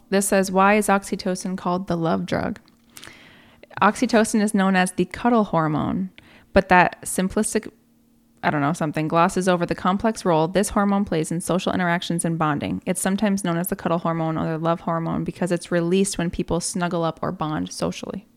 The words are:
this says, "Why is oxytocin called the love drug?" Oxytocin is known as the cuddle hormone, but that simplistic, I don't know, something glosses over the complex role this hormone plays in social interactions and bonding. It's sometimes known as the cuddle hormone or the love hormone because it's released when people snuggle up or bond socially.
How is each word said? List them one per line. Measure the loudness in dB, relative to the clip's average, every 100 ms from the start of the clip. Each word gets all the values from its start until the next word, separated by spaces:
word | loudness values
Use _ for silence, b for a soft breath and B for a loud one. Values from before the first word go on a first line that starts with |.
| _
this | 0 2
says, | 2 2
"Why | 4 6
is | 4 4
oxytocin | 0 0 -6 -4 -4 -4 -6
called | -2 -2 -2
the | -2
love | 0 0 -2
drug?" | -2 -4 -6 -12 _ _ B B B B B B B -18 0
Oxytocin | 2 2 2 2 2 2
is | 2
known | 2 2 2
as | 2
the | 0 -4
cuddle | -2 2 2
hormone, | 2 0 0 0 -2 -2 -6 -10 b b _
but | 0 6
that | 6 6 0
simplistic, | -6 -4 -2 -2 -2 -4 -6 -12 _ _ _ _ _ _
I | -2
don't | 0
know, | 0
something | -2 -2 -2 0
glosses | 2 2 2 2
over | 2 0
the |
complex | -2 0 0 0 0
role | 2 2 2
this | 2 0
hormone | 0 2 2
plays | 0 -2 -2
in | -4
social | -2 -2 0
interactions | 0 2 0 0 -2
and | 0 0
bonding. | 0 0 -2 -4 -4
It's | -2
sometimes | -2 0 0 0
known | 0 -2
as | -2
the | -4
cuddle | -2 -2
hormone | 0 -2 -2 -2
or | -2
the | -2
love | -2 -2
hormone | -2 -4 -2 -2
because | -4 -4 -2
it's | -2 0
released | 0 2 2 2 0
when | -4
people | -4 -2 -4
snuggle | -4 -4 -2 -2
up | -2 -4
or | -6
bond | -4 -4 -4 -6
socially. | -4 -4 -4 -10 -12 -14